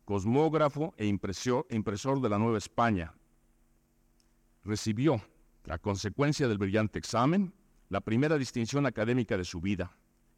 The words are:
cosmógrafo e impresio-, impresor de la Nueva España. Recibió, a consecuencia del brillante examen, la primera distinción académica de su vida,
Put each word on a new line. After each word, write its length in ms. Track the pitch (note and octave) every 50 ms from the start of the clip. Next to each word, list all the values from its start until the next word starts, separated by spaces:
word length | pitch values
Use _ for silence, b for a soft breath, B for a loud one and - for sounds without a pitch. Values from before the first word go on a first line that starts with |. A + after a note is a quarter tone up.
| _
cosmógrafo 880 | - G2+ G2+ F2+ A2+ A#2+ C#3 D#3 D#3+ D3+ D#3 D3+ C#3+ - C#3+ D#3 - - -
e 80 | G#2+
impresio-, 640 | G#2 G2+ F2+ - G2 F2+ - - B2 B2 C3 D3+ -
impresor 520 | A#2 A2 G2 A2+ G2+ G2+ - C3+ C#3 C#3
de 80 | B2+ A2
la 100 | G#2 G2+
Nueva 180 | A2 A#2 A2+ G#2
España. 560 | - - - - A#2 A#2+ G#2+ F2+ E2 D#2+ - _ _ _ _ _ _ _ _ _ _ _ _ _ _ _ _ _ _ _ _ _ _ _ _ _ _ _ _ _ -
Recibió, 580 | F#2+ G#2+ G#2 - G#2+ G#2+ A2 C3+ D#3+ C#3 G#2+ - - _ _ _ _ _ _ - -
a 100 | D#2 E2+
consecuencia 680 | - G#2 G2 F#2+ - G#2 F#2 - C#3+ D3 D3 - D3 A#2+
del 100 | G#2+ G2
brillante 400 | G2+ G2 F#2+ G#2+ G#2+ G2 - F2
examen, 560 | - - - A2+ B2 C#3+ E3+ G3+ G3 F3 - _ _ _ _ _ _ -
la 100 | F#2 G2
primera 360 | - - A2 A#2+ C#3+ D#3 D#3+ D3
distinción 480 | B2+ - - B2 A2+ G#2+ C3+ C#3+ C#3+
académica 520 | C3 A2 - G#2+ A2+ B2 B2+ A#2 - A2+ F#2+
de 60 | F2+
su 160 | - - F2
vida, 360 | E2 G2 G#2 F2 F2 F2 - _ _ _ _ _ _ _ _